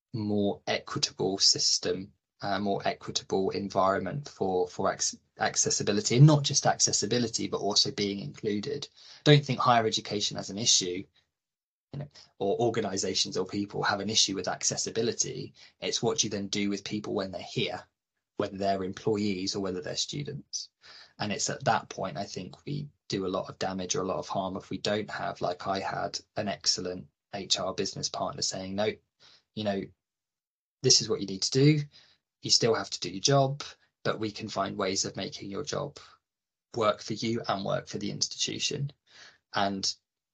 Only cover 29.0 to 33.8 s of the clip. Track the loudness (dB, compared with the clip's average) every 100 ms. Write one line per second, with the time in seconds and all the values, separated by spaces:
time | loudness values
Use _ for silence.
29 | _ _ -20 -20 _ -6 -2 -2 -4 _
30 | _ _ _ _ _ _ _ _ 6 6
31 | 6 4 2 -4 0 6 6 6 2 -10
32 | -20 _ _ _ 2 4 6 2 0 -6
33 | -6 0 4 6 4 0 -10 -18